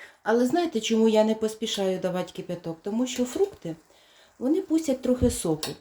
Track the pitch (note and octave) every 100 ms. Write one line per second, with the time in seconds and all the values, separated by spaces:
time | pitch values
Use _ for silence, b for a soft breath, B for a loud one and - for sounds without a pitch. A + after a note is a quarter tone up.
0 | B B - A#3 B3 E4 E4+ A#3+ A3 A3+
1 | A3+ G#3+ A3 A3 A3 G#3+ A3 - F#3+ F#3
2 | F#3 F3+ F3+ - E3 F3 E3+ E3 - A3+
3 | B3 B3 B3 E4 G4 - - D#3+ _ b
4 | b b b b A#3+ F4+ F#4+ D#4 D#4+ B3+
5 | B3 B3 B3 - F3 D#3 - D3+